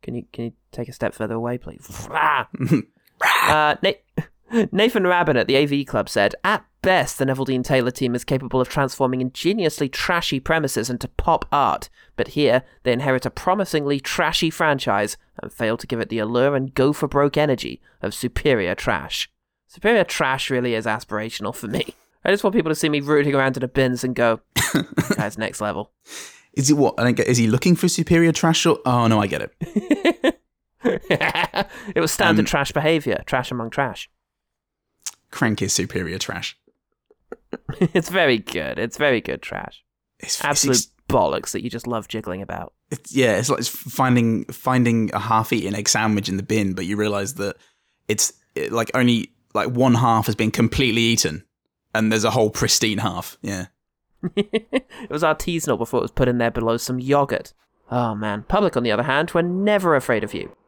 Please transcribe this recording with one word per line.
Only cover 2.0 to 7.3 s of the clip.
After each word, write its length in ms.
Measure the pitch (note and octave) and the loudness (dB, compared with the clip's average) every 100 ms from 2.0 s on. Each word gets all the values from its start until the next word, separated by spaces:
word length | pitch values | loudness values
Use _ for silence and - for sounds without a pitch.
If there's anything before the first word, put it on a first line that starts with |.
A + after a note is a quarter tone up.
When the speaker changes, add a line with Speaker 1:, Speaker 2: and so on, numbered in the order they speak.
| - | -6
Speaker 1:
<laughs> 0 | |
Speaker 2:
<laughs> 720 | D#3+ D#3 C#3+ A#2+ - C3 C#3 - _ _ _ - - - | 0 2 2 -2 -6 0 0 0 _ _ _ 0 2 2
Speaker 1:
Uh, 300 | D3+ D3+ D3+ | 4 2 2
Na-, 800 | F#3+ - _ - - _ _ A#3 G#3 | 0 -2 _ -8 -8 _ _ 0 0
Nathan 340 | F3+ A3+ A#3 F3+ | 2 2 2 2
Rabin 300 | F3+ D#3+ C3 | 2 2 2
at 100 | G#2 | 4
the 80 | |
A 120 | C3+ D3 | 4 4
V 180 | C#3+ | 0
Club 240 | C3+ A#2+ F#2+ | -2 -2 -2
said, 260 | - G2+ - | 2 2 2
"At 220 | F#3+ G#3+ - _ | -2 -2 -4 _
best, 360 | F#3 F#3 C3+ - | 2 2 2 -2
the 60 | |
Neville 200 | C3+ | -2